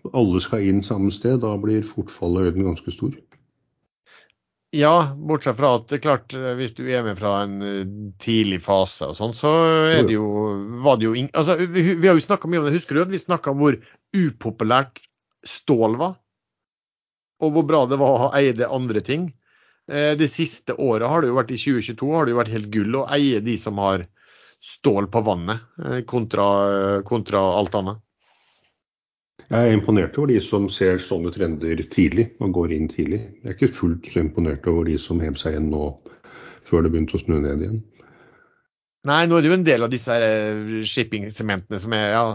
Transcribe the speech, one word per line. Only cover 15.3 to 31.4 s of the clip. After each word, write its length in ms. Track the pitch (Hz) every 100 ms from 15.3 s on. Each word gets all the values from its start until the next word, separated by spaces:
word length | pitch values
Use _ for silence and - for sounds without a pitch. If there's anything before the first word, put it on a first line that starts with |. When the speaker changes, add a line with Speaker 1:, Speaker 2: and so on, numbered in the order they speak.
| _
Speaker 2:
stål 540 | - - - 127 110 120
var? 160 | 175 185 _ _ _ _ _ _ _ _ _ _ _ _
Og 80 | 156 151
hvor 80 | 147
bra 140 | 156 123
det 80 | 135
var 300 | 139 127 131
å 20 | 139
eie 160 | 139
det 140 | 113 120
andre 320 | 131 127 107
ting? 240 | - 147 175 - _ _ _ _ -
Eh, 240 | 143 147 151
det 140 | 151
siste 460 | - 160 - - 123
året 320 | 139 110 120
har 100 | 160
det 120 | 139
jo 40 | 127
vært, 140 | 120
i 80 | 123
tjue 240 | - 127
tjueto 260 | 107 117 135
har 100 | 160
det 80 | 143
jo 60 | 120
vært 160 | 113
helt 160 | 110 104
gull 240 | 110 101 131
å 0 | 135
eie 300 | 143 143 113
de 160 | 110 107
som 240 | - 101
har 240 | 98 95 87 _ _ _ _ _
stål 480 | - - 147 101 98
på 120 | 117 110
vannet, 400 | 90 85 113 - -
eh, 180 | 147 123 117
kontra, 960 | 123 113 104 101 101 101 101 98 101
kontra 380 | 101 120 101 101 95 92
alt 180 | 98 107
annet. 240 | 95 107 - _ _ _ _ _ _ _ _ _ _ _ _ - -
Speaker 1:
Jeg 80 | 117 120
er 60 |
imponert 400 | 110 - 104 80 -
over 140 | 143
de 80 | 113
som 280 | - 104 98
ser 320 | - 95 92
sånne 300 | - 92 85
trender 480 | 87